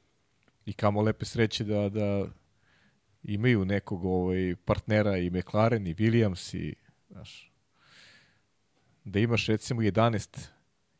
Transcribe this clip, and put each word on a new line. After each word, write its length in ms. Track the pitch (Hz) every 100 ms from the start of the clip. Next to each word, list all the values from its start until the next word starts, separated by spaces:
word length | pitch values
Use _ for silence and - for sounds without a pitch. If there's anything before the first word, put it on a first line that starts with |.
| _ _ _ _ _ _ -
I 60 |
kamo 300 | - 104 104
lepe 220 | 107 107
sreće 400 | - 117 110 -
da, 240 | 107 104 101
da 380 | 107 104 101 90 - _ _ _ _ _ _ _ _
imaju 400 | - 104 123 113
nekog, 400 | 92 101 - 95
ovaj, 500 | 92 92 90 92 92 87
partnera 600 | - 104 - 107 104 95
i 140 | 90
McLaren 560 | 90 - 104 113 117 92
i 80 |
Williams 640 | 82 110 117 107 87 - 90
i, 180 | 78 - _ _ _
znaš, 440 | - - - - _ _ _ _ - - - _ _ _ _ _ _ _ _
da 140 | 107 98
imaš 280 | 117 113 -
recimo 360 | 110 - 120
jedanaest 680 | 107 95 117 107 - - - _ _ _ _ _